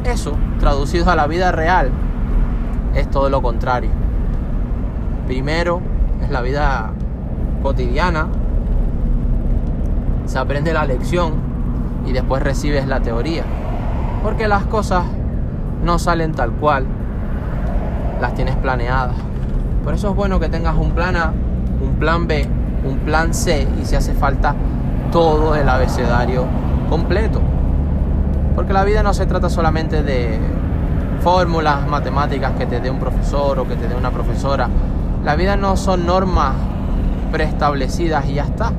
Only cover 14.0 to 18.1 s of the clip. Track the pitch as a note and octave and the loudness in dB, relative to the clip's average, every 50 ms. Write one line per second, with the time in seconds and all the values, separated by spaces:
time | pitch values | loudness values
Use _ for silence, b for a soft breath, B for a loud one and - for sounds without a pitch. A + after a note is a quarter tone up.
14 | - - - - - G#3 G#3+ - A3 G#3+ G3+ G3 G3 - - G#3+ G3+ - F#3+ F3+ | -2 -2 -2 0 0 0 0 0 0 2 2 2 0 0 -2 -2 0 0 0 0
15 | F3 - - - - - - - - - - - - - - - - F3 E3+ - | 0 0 -2 -2 -4 -2 -2 -2 -2 -2 -4 -4 -4 -4 -4 -2 0 0 0 0
16 | - F3 E3+ E3 E3 D#3+ D#3+ C#3+ B2+ A#2 A2 - - D3+ D3 C3+ C3 - - - | 2 0 0 0 0 -2 0 -2 -2 -2 -2 0 0 0 0 0 0 -2 -4 -4
17 | - - - - - - - - - - - - - - - - - - - - | -4 -4 -4 -4 -4 -4 -4 -4 -4 -4 -4 -2 -2 -2 -2 -2 -2 -2 -4 -2
18 | - - | -2 -2